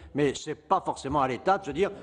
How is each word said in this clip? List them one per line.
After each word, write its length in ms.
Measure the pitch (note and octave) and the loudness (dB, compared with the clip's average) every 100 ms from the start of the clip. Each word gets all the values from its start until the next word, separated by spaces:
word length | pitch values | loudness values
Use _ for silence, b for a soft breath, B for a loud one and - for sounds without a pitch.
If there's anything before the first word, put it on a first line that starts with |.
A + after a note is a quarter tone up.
| B | B
mais 180 | C3 C#3+ | 0 2
c'est 200 | - D#3 | 0 -6
pas 260 | C#3+ - F#3+ | -6 0 0
forcément 400 | - B2+ C3+ D3 | 0 -4 0 2
à 80 | C3 | 2
l'État 300 | A#2+ F#3 G3 | 2 2 2
de 80 | D3 | 0
se 60 | |
dire, 180 | C#3+ G3 B | 0 -2 B